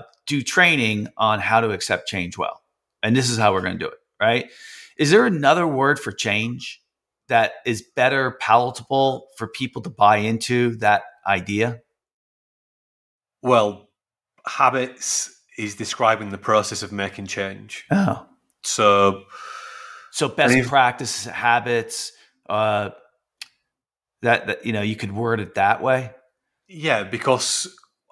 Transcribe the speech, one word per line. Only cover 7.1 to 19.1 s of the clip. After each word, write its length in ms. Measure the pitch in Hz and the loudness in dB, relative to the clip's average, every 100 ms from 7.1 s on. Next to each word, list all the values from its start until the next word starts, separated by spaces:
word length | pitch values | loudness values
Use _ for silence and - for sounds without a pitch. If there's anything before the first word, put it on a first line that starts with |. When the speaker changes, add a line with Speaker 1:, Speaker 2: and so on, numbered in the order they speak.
| _ - | _ 2
Speaker 1:
that 260 | 117 107 - 123 | 2 2 -2 -4
is 180 | 113 - - | -4 -4 0
better 360 | 127 135 131 | 2 2 -2
palatable 960 | - - 117 123 - - 135 135 131 - - | -2 2 4 4 -4 -2 2 2 0 -10 -10
for 100 | 110 | -10
people 340 | - 127 - | -6 -8 -8
to 60 | 104 | -12
buy 280 | - 104 104 | -2 2 2
into 580 | 110 113 - 123 120 110 | 0 -2 -2 0 0 0
that 260 | 107 101 - _ 95 | 2 0 -2 _ -2
idea? 560 | 95 90 101 117 117 _ _ _ _ _ _ _ _ _ _ _ _ _ _ _ _ | -2 -2 -2 -2 -4 _ _ _ _ _ _ _ _ _ _ _ _ _ _ _ _
Speaker 2:
Well, 480 | 123 120 104 98 _ _ _ _ _ _ - | 2 4 4 -2 _ _ _ _ _ _ -8
habits 840 | - 131 131 127 - - - - _ _ - | 2 2 2 -4 -6 -6 -6 -6 _ _ -8
is 180 | 107 104 | -8 -8
describing 540 | 107 - 113 107 104 | -10 0 2 2 -4
the 80 | 98 | -6
process 460 | - 107 98 107 | 0 0 0 -6
of 80 | 98 | -8
making 360 | 101 98 - 98 | -6 -6 -8 -10
change. 580 | - 98 98 104 - - | -6 -8 -10 -16 -18 -2
Speaker 1:
Oh. 340 | 101 98 - - _ _ _ | 0 2 -2 -8 _ _ _
Speaker 2:
So, 600 | - - 104 101 98 | -6 2 4 6 4